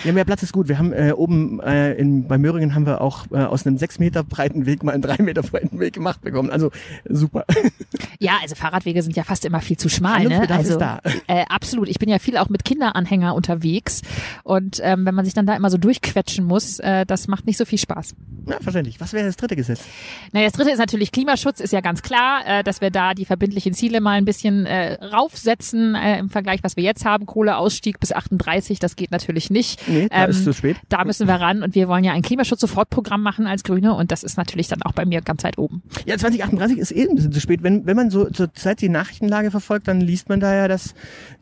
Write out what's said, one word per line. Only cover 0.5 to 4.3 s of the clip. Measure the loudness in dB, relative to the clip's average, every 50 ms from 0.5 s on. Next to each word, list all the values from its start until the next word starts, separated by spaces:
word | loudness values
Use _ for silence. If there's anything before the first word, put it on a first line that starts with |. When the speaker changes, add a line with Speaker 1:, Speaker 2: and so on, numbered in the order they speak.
Speaker 1:
gut. | 0 0 2
Wir | 2 2
haben, | 2 2 0
äh, | 2 2 2 2 4
oben, | 2 2 4 4 2 2 0 -2 -4
äh, | -2 0 2 2 2 2 2
in, | 2 2 4 4 2 2
bei | 2 2
Möhringen | 4 4 2 2 2 0 2 2
haben | 2 2
wir | 2 0 0
auch, | 0 -2 -2 -6 -10 -4
äh, | 0
aus | 0 0 2 0 0 2
einem | 2 2
sechs | 2 0 -4 0 0
Meter | 0 2 2 0 -2
breiten | -2